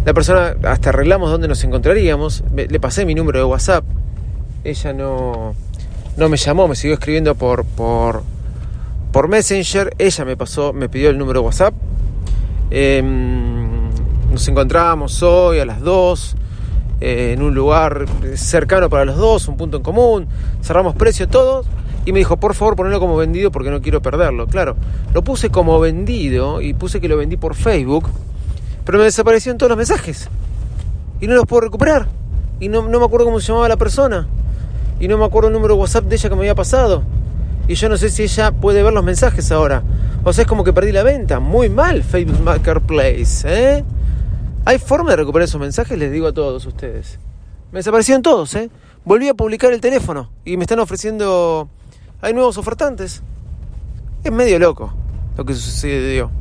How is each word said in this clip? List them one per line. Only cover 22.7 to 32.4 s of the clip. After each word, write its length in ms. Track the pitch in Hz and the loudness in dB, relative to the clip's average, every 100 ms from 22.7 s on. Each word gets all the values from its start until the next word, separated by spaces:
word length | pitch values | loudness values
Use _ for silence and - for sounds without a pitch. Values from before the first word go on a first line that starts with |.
| 190 | 0
ponelo 240 | 185 202 | 0 0
como 180 | 180 160 | 0 0
vendido 340 | 160 170 196 | 0 0 0
porque 200 | - 135 | 0 -4
no 100 | 143 | -4
quiero 220 | 135 147 | 0 0
perderlo". 420 | 135 143 170 123 117 | 0 0 0 0 -2
Claro, 300 | 190 160 117 - - - 156 | 0 0 -2 -4 -4 0 0
lo 80 | |
puse 260 | 175 262 220 | 0 -2 0
como 300 | 175 165 160 | 2 4 4
vendido 840 | 160 160 202 226 139 - 143 160 | 4 0 -2 -2 0 0 0 -2
y 140 | 147 143 | -4 -4
puse 260 | - - | -4 -4
que 60 | 170 | 0
lo 100 | 151 | 0
vendí 200 | 147 175 | 0 -2
por 180 | 160 151 | -4 -2
Facebook, 520 | 226 196 127 151 160 - - - - - - - - | 0 0 0 0 -2 -6 -10 -8 -8 -8 -8 -8 0
pero 140 | 196 | 4
me 60 | 214 | 4
desaparecieron 520 | 214 220 226 254 240 | 4 4 4 2 0
todos 140 | 247 | 2
los 60 | 220 | 2
mensajes 520 | - 415 - 147 - - - - - - - - - - | 2 0 -2 -10 -8 -6 -6 -6 -6 -6 -6 -6 -8 -6
y 60 | - | 2
no 80 | |
los 140 | 247 220 | 4 4
puedo 140 | 240 | 2
recuperar 460 | 226 208 285 302 - - - - | 2 0 4 4 2 -6 -4 -4